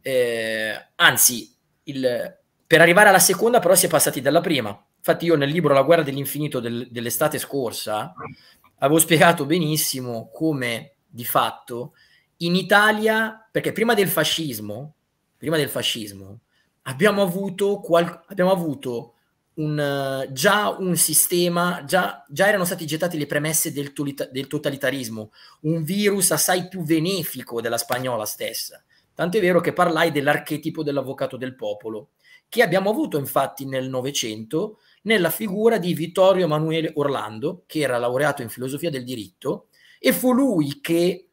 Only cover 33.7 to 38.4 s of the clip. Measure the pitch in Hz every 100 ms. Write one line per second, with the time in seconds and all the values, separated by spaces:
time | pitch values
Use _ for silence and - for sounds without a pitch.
33.7 | 135 131 131 127 143 117 110 113 156 214
34.7 | - _ _ 196 220 165 - 214 190 226
35.7 | 220 175 147 160 190 190 185 175 151 156
36.7 | 160 160 147 139 123 107 110 143 180 _
37.7 | 156 139 120 120 127 147 139